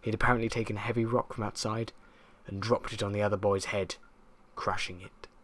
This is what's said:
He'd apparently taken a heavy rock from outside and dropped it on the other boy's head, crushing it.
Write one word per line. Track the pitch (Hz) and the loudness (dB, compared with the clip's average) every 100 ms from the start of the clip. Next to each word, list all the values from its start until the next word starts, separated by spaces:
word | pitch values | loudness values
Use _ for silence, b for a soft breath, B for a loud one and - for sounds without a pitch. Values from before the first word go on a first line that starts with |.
He'd | - | -2
apparently | 107 - 123 113 | 2 4 4 2
taken | 120 113 107 | 0 -2 -2
a | |
heavy | 107 117 113 | -2 0 2
rock | 120 - | 2 0
from | - | -2
outside | 107 - 117 110 113 - B B B B - | -4 -2 -4 -2 -4 -8 B B B B -10
and | 98 | -6
dropped | 107 120 - | 2 2 2
it | 107 | -4
on | 101 | -2
the | 104 | 2
other | 104 101 | 2 2
boy's | 101 98 - | 4 2 2
head, | 104 95 - - - - - - - | -2 -2 -4 -12 -20 -20 -20 -18 -6
crushing | - 92 - 90 | -2 0 -2 -6
it. | 92 - - - | -12 -16 -20 -20